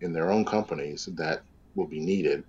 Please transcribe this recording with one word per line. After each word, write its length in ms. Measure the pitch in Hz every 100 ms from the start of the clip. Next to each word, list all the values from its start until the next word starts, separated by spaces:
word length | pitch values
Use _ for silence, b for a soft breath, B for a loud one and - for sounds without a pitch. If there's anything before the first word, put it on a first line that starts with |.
in 120 | 87
their 180 | 82 85
own 140 | 107 104
companies 640 | 107 - 80 73 73 -
that 280 | 82 80 80 - - - 98
will 120 | 82
be 120 | 78
needed 440 | 80 98 76 71